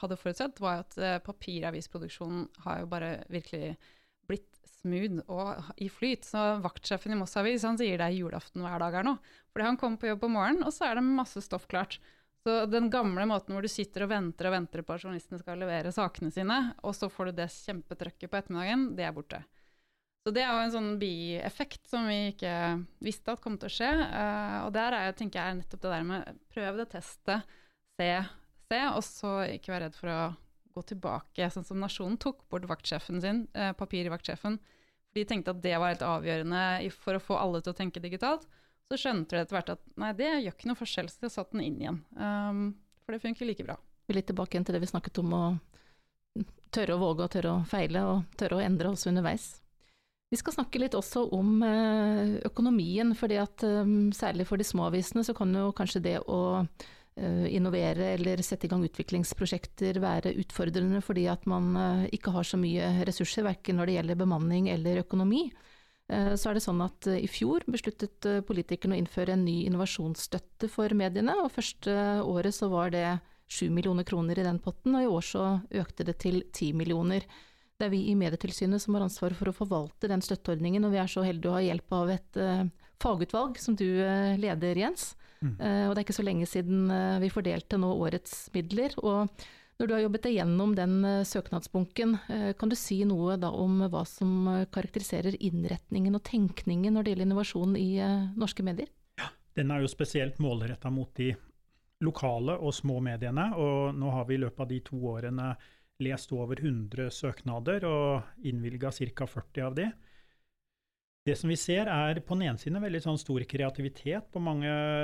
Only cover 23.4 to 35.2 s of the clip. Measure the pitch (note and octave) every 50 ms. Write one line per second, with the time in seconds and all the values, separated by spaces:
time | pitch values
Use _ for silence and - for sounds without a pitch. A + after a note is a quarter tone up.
23.4 | - A3+ G#3+ - - G#3 - - A3+ C4 D4+ D#4+ D4+ - - - G#3 G#3 G#3 G#3
24.4 | G#3 G3+ G3+ G#3 - - G3+ A3 A3+ A#3+ B3 G#3+ F#3+ F#3+ F#3+ - A3 G3 - F#3
25.4 | E3 F#3 F#3 F3 - - - F#3 - F#3 F3 D#3+ E3 F3 F#3+ F#3 - - - -
26.4 | _ _ - A3+ G3+ G3 G3 A3 A#3 A3+ - - - - - - _ - G3 A3
27.4 | - - - - - _ _ _ _ _ _ - F3 F3 F3 F#3 F#3+ G3 - -
28.4 | - _ _ - - - A3+ B3 C#4 C#4 - - G#3+ - - - - G3+ G3 G3
29.4 | F#3+ - - - - - F#3 F3+ E3 D#3+ - - - F3 E3 E3 E3 E3 E3 -
30.4 | - - _ _ _ _ - F3+ F3+ - G#3+ F#3 - F3+ - - - - - -
31.4 | F3+ F3 - F#3+ F3 - G3 F#3+ G3 G3 - - F#3+ F#3 A3+ A#3 - C#4 C4 -
32.4 | - - - F3+ F3+ F3+ D#3+ - - - D#3+ D3+ - - F3 F3 F3 G3 G#3+ A#3+
33.4 | A3 - - - G3+ G3 F#3 - G3 - - F3+ F3 F3 E3 F3 - - - -
34.4 | - G#3 G#3+ G#3 - - _ _ _ _ _ _ _ _ - G#3+